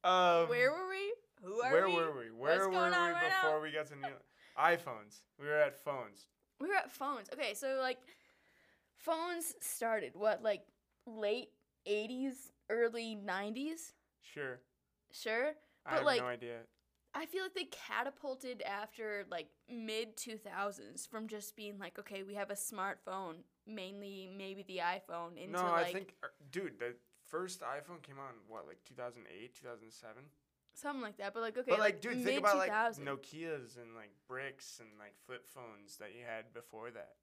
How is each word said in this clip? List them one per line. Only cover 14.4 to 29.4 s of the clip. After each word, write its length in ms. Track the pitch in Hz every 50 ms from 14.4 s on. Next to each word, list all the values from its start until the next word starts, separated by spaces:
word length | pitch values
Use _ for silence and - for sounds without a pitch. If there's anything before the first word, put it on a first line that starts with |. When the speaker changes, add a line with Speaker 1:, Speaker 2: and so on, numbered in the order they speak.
| 143 131 123 123 _ _ _ _ _ _ _ _ _ _ -
Speaker 2:
Sure? 360 | - - 226 220 233 254 302 311 302 _ _ _ _ _
Speaker 1:
I 60 | -
Speaker 2:
But, 60 | 311
Speaker 1:
have 80 | 311 -
Speaker 2:
like, 160 | - - - 123
Speaker 1:
no 60 | 123
idea. 280 | 123 120 120 120 120 117 113 - _ _ _ _ _ _ _ _ -
Speaker 2:
I 120 | 269 330
feel 160 | 320 330 381 381
like 120 | 370 -
they 140 | 349 349 262
catapulted 920 | - - - - 220 214 247 277 269 - - 277 262 262 269 254 247 214 -
after, 640 | - 202 202 208 214 - - 226 214 208 202 196 175
like, 180 | 180 170 156 151 _ _ _ -
mid 480 | 247 233 226 220 214 220 233 220 220
two 220 | - - 247 226 220
thousands 680 | 220 202 - 180 202 202 196 - - 101 - - -
from 240 | - - 220 220 220
just 280 | 214 214 202 - -
being 220 | - 214 208 202 196
like, 200 | 196 175 - -
"Okay, 240 | 202 - 214 196 196
we 140 | 196 208
have 140 | 202 202 190
a 40 | 202
smartphone," 800 | 196 - - 226 202 185 196 202 - _ - 185 190 190 175 160 165 - _ _ _ _
mainly 640 | - 220 214 185 185 196 202 202 202 196 190 190 185 190
maybe 280 | 196 196 190 190 196 196
the 160 | 190 185 180
iPhone, 580 | 170 170 180 196 185 - 170 170 170 170 175
into, 160 | - 185 190 - 180
Speaker 1:
No, 80 | 180
I 160 | 175 170 170 170
Speaker 2:
like 100 | 175 175
Speaker 1:
think, 220 | 190 196 185 - _ -
er, 60 | 143 - _ 147 139 131
dude, 260 | 175 196 160 117 101
the 160 | 120 120 120 120 _ _ _ _ _
first 360 | - - 165 180 185 180 - 156
iPhone 400 | 123 135 - - 175 175 165 143
came 140 | - 139 135
out 120 | 139 135 123
in, 40 | 113 95 101
what, 180 | 110 110 82 71
like, 100 | 85 - _
two 100 | - 135
thousand 280 | 131 123 123 120 123 104
eight, 280 | - 80 95